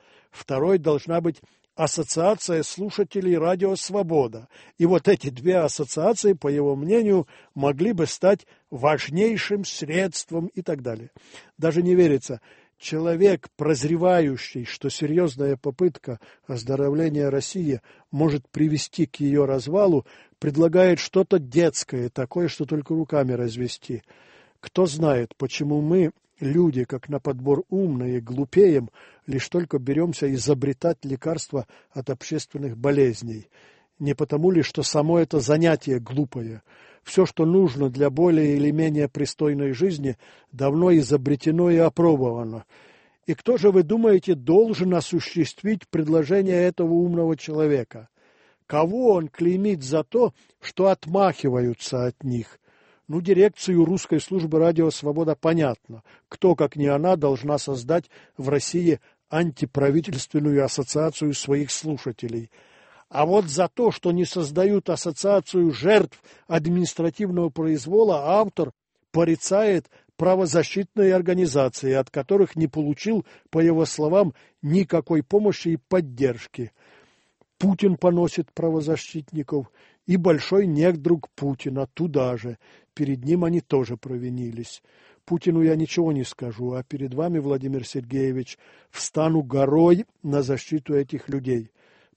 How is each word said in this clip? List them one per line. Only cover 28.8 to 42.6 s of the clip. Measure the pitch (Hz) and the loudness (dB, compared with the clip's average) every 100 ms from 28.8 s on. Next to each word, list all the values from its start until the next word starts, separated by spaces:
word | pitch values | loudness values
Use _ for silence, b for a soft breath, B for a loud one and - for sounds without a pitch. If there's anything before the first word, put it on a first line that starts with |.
| 117 b b b - | 0 b b b -8
лишь | 135 - | -6 -4
только | 175 170 147 | -4 -2 -4
беремся | 123 139 175 160 139 | -2 -2 -2 -2 -4
изобретать | 135 113 143 139 131 170 170 | -2 0 0 0 -2 -2 -4
лекарства | 143 131 - 160 - 143 - b b | -6 -8 -6 -6 -6 -8 -8 b b
от | - 131 | -12 -8
общественных | 135 - 156 - 143 143 113 | -8 -6 -8 -8 -10 -10 -4
болезней. | 135 143 135 110 117 110 104 b b b b - | -2 2 0 0 -10 -12 -16 b b b b -8
Не | 143 | -6
потому | 139 151 147 170 | -4 -2 0 2
ли, | 175 | 2
что | 135 - | 0 -2
само | 135 156 151 170 | -2 0 2 2
это | 160 156 | 2 0
занятие | 131 151 170 151 - 127 | 0 2 2 2 0 -4
глупое? | 117 131 139 131 113 113 _ b b b | -4 -4 -4 -4 -10 -12 _ b b b
Все, | - - 180 | -6 0 0
что | - 160 | 2 2
нужно | 185 185 127 139 | 4 4 2 -2
для | 127 143 | 0 0
более | 131 175 160 151 143 | 2 4 4 2 2
или | 147 | 2
менее | 151 160 147 143 | 0 0 0 -2
пристойной | 143 143 - 151 143 143 | -2 -6 -2 -2 0 -2
жизни, | 123 185 160 139 123 b b b | 0 -2 -2 -4 -6 b b b
давно | 131 135 147 180 170 | -4 0 2 4 4
изобретено | 123 143 131 143 156 160 175 | 4 0 0 -2 0 2 4
и | 170 | 4
опробовано. | 165 - 170 151 127 117 113 113 | 4 4 4 4 2 -2 -8 -10